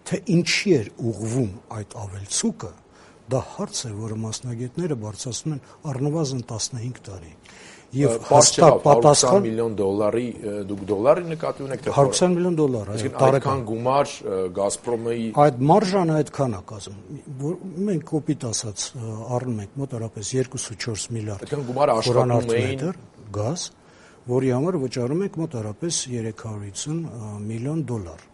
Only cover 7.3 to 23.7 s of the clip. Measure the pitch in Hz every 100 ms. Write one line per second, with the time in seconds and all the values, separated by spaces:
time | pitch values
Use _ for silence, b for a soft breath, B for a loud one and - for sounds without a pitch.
7.3 | - B B B B B 127 143 113 -
8.3 | 156 - - 160 110 151 143 147 143 131
9.3 | 190 113 113 117 104 98 101 107 113 123
10.3 | 98 113 104 98 104 98 98 120 175 170
11.3 | 160 139 - 139 127 - 135 139 - 180
12.3 | 175 180 165 147 120 98 107 131 135 131
13.3 | 135 - 135 110 113 123 135 143 - -
14.3 | 95 92 90 101 - - 117 117 117 113
15.3 | 117 147 123 139 185 208 196 170 156 147
16.3 | - 131 98 - 104 95 101 95 143 -
17.3 | 131 143 180 190 160 208 170 - 156 139
18.3 | 143 117 107 110 101 - 131 113 110 113
19.3 | 123 123 110 101 139 139 117 113 - 104
20.3 | 131 127 131 - 101 - 104 - 117 107
21.3 | 98 117 143 123 127 147 113 120 120 127
22.3 | 120 117 117 123 135 151 185 - - 107
23.3 | 104 107 175 -